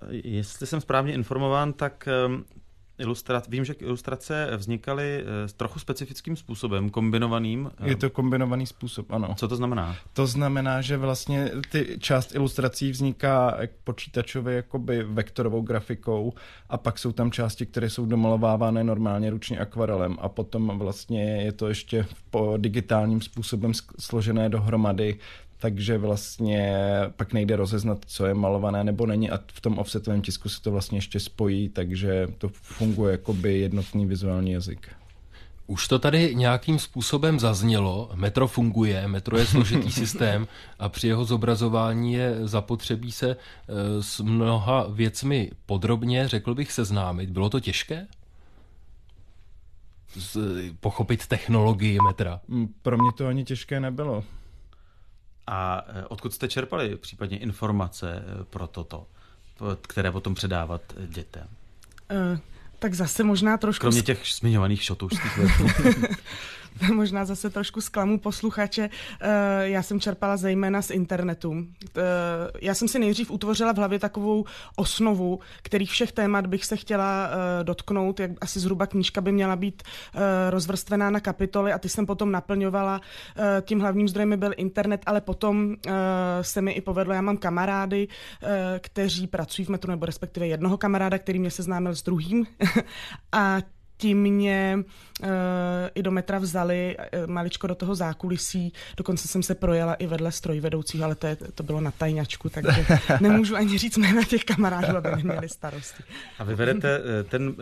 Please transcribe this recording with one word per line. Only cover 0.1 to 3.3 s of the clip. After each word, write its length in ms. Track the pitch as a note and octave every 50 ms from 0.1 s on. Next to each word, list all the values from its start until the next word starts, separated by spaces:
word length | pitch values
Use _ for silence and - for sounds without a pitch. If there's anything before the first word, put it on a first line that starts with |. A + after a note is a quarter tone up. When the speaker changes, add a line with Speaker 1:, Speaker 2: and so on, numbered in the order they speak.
Speaker 1:
jestli 560 | - A2+ - A#2+ G#2+ G#2 G#2 G2+ - - C#3
jsem 140 | - - D#3
správně 320 | - - C3+ C3+ C3+ C#3+ D3
informován, 580 | C3 A#2 - C3 C3 C#3 C3+ C3+ C#3+ D3 D3 C#3
tak, 360 | - D3 C#3 - - - C#3
ehm, 360 | C3 B2+ B2+ B2+ B2+ B2+ - - - - - - - - - - - -
ilustrat-, 500 | C3 A2+ A#2+ - - -